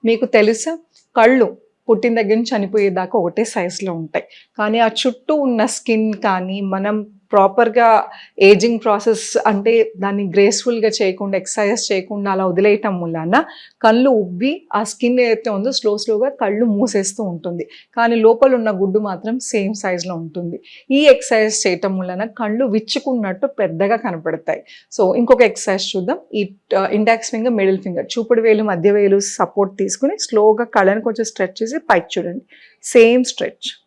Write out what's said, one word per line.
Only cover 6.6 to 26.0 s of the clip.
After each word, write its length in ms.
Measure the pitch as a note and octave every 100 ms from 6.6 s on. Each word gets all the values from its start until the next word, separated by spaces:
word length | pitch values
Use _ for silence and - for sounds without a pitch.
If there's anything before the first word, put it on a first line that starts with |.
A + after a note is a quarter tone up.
| G3
మనం 220 | F#3+ G3 G#3+ G#3 _ _
ప్రాపర్గా 580 | G#3 G3 F#3+ A#3 A3+ A#3 A3 - - - -
ఏజింగ్ 380 | G3 G3+ A3+ A#3
ప్రాసెస్, 540 | A3+ G#3 G#3+ A3 - A#3 -
అంటే, 260 | G3+ G#3 A3+ A3 F3+
దాన్ని 220 | G3 G3+ G3
గ్రేస్‌ఫుల్‌గా 560 | F3+ G3+ G3+ B3 A#3 G#3+ G#3+
చేయకుండా, 380 | G3 F#3 G3+ G3
ఎక్సర్‌సైజెస్ 460 | F#3+ - G#3 A3+ -
చేయకుండా 380 | G3 F#3+ G#3 G3+
అలా 140 | F#3+ F#3+
వదిలేయటం 480 | F3 G#3 G#3 G#3+ F#3
వలన 360 | E3+ E3 D#3+ A#3 E4 - - _
కళ్ళు 280 | A3+ A3+ C4
ఉబ్బి, 400 | A#3+ F#3 F3+ B3+ D#4 _
ఆ 60 | -
స్కిన్ 360 | A3 - A#3+ B3
ఏదైతే 300 | A#3+ A3 A3+
ఉందో 220 | G3+ A3
స్లో 200 | C4+ G#3+ G#3
స్లోగా 240 | A3 G#3+ C4 C#4
కళ్ళు 240 | G#3+ G#3
మూసేస్తూ 580 | A#3+ G3+ A#3+ G#3 F#3+ - G#3
ఉంటుంది. 320 | E3+ F3+ F3 D#3 - _ -
కానీ 200 | A#3 A#3
లోపల 380 | A3 A3+ C4+
ఉన్న 160 | B3+ A3 F#3+
గుడ్డు 180 | G3 F#3+
మాత్రం 400 | G#3 F3+ G#3+ B3
సేమ్ 360 | - A3+ G3
సైజులో 400 | G#3 G3 F3+ F3
ఉంటుంది. 440 | E3+ E3 F3 F3 F3 _ - _
ఈ 100 | C4+ D4
ఎక్సర్‌సైజ్ 440 | B3+ - A3+ G#3+ G#3 G3+
చేయటం 320 | F3+ G3 F#3+
వలన 260 | F3+ F3+ A3+ A3
కళ్ళు 260 | A3 G#3+ C4
విచ్చుకున్నట్టు 800 | G#3 A3 C#4+ C#4+ B3+ G3+ F#3 C#4 -
పెద్దగా 360 | - E3 G3 A3+
కనపడతాయి. 680 | A3 E3+ E3 D#3+ - - - - _ -
So, 60 | F#3 A#3+
ఇంకొక 220 | A#3 B3
ఎక్సర్‌సైజ్ 440 | A#3 G3+ - G3 F#3+
చూద్దాం. 260 | G3